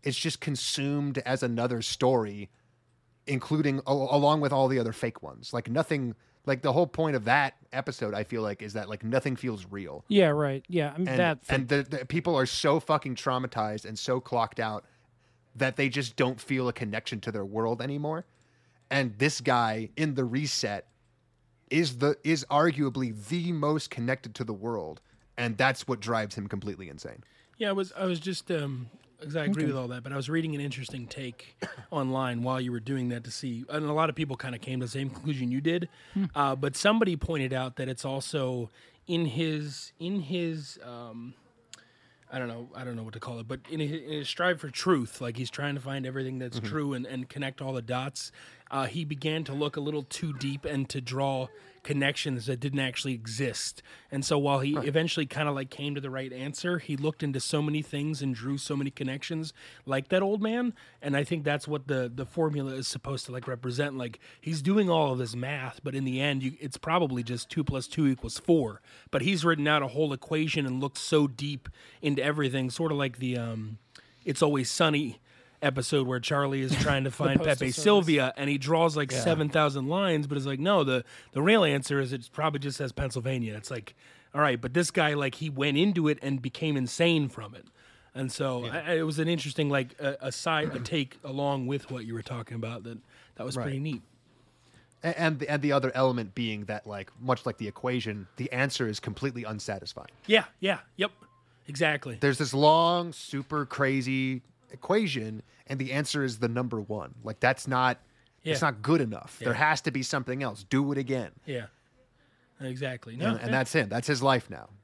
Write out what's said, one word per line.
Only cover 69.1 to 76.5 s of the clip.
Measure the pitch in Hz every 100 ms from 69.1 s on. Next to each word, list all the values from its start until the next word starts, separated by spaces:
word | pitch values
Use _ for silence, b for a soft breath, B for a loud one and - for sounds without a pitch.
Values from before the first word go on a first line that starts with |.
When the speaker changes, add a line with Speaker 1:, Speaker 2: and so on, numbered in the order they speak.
| -
Speaker 3:
he's | 180 190
written | 165 160 147
out | 151
a | 135
whole | 123 156
equation | 135 - 156 156 165 139
and | 127
looked | 139 -
so | - 156 143
deep | 120 143 139 - B B B
into | 156 139
everything, | 135 151 139 135 127
sorta | 117 165 143
like | 135 117
the, | 127 123
um, | 117 113 107 110 _ b b b
It's | - 135
Always | 156 147 123
Sunny | - 165 147 139 110 b b b b
episode | 147 135 123 147 127
where | 127
Charlie | 117 143 139